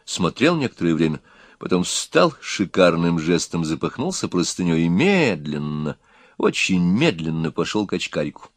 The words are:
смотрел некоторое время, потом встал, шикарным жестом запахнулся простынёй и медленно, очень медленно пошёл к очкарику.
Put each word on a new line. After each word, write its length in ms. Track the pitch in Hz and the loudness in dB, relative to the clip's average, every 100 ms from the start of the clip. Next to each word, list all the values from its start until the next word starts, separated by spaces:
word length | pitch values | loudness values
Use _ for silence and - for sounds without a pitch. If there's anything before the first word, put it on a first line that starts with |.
смотрел 520 | - - 95 - 143 170 | -12 -4 -2 0 0 2
некоторое 380 | 127 - 85 | -2 -2 0
время, 260 | 80 80 73 _ - - - | 2 0 -2 _ -20 -20 -12
потом 240 | 90 92 | -2 -2
встал, 520 | 90 - - 160 175 - | -2 -4 -2 2 2 0
шикарным 800 | - - 87 - 90 82 85 85 | -8 -4 -2 4 4 4 2 0
жестом 460 | 80 85 - 87 | 2 0 0 -4
запахнулся 640 | 78 80 92 - 165 185 90 | -2 -2 -4 -4 -6 -4 -4
простынёй 540 | 90 82 - 87 82 | -2 -2 -2 0 2
и 60 | 85 | 2
медленно, 1080 | 90 185 190 131 85 73 73 73 76 76 - _ _ _ - | 4 4 4 2 0 -4 -6 -4 -4 -6 -8 _ _ _ -2
очень 460 | - - - 92 | -2 0 0 2
медленно 680 | 87 104 165 82 80 80 80 | 2 2 2 0 -4 -4 -4
пошёл 360 | 80 80 107 101 | -2 -2 -2 -2
к 80 | |
очкарику. 560 | - - 82 73 - - | -4 -6 -6 -6 -8 -20